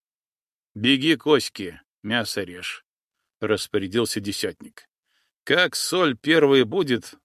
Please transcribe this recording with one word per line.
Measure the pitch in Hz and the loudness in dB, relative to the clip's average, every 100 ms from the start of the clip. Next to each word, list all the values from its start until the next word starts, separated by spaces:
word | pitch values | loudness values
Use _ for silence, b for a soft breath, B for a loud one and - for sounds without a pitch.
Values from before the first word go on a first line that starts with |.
| _ _ _ _ _ _ _ | _ _ _ _ _ _ _
"Беги | 104 120 135 151 143 | -2 0 2 2 0
к | 151 | 2
Оське, | 143 - - 92 80 _ _ | 2 2 -10 -14 -14 _ _
мясо | 104 120 107 - | -4 -4 -4 -6
режь", | 90 90 - - _ _ _ _ _ - | -8 -10 -12 -14 _ _ _ _ _ -6
распорядился | 107 104 - 104 95 110 110 110 | -2 -2 -2 -4 -2 -2 -2 -4
десятник. | 101 - 98 - - - _ _ _ _ _ _ | -6 -6 -8 -8 -18 -20 _ _ _ _ _ _
"Как | - 160 175 - | 0 2 2 -2
соль | - 180 165 120 | -2 0 0 0
первая | 139 160 143 135 113 | 2 4 6 6 4
будет, | 127 151 120 - - | 0 0 -2 -4 -20